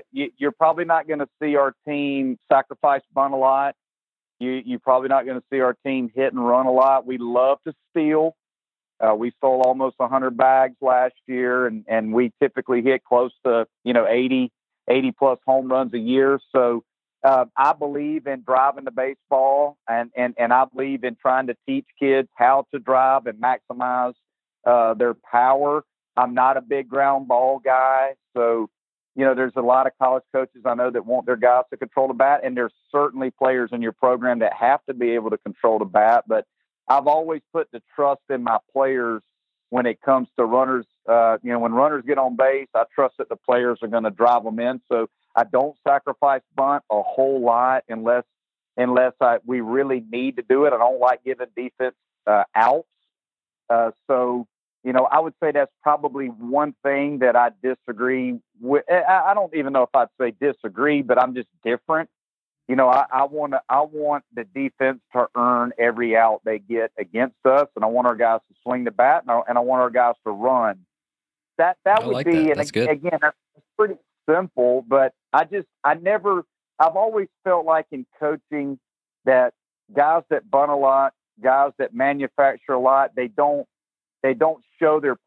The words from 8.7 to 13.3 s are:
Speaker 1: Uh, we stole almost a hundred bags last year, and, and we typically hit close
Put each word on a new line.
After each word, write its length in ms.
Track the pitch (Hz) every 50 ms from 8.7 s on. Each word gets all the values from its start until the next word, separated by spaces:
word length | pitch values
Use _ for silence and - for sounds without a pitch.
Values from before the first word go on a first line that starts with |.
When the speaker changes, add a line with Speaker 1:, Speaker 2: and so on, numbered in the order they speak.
| _ _ _ _ _ -
Speaker 1:
Uh, 140 | 113 110 107
we 180 | 107 117 120 _
stole 240 | - 139 131 127 127
almost 360 | 127 127 127 131 135 127 - -
a 80 | 127
hundred 280 | 120 135 131 131 127 120
bags 420 | 117 131 131 131 131 131 131 123 _
last 320 | 139 127 127 123 127 127 _ _ _
year, 400 | 131 127 127 123 123 123 127 127
and, 180 | 117 110 107 107
and 240 | - 110 113 110 110
we 200 | 110 123 123 113 _ -
typically 400 | 143 127 - 131 - - 127 120
hit 220 | 113 131 131 127 _
close 300 | - 123 120 127 123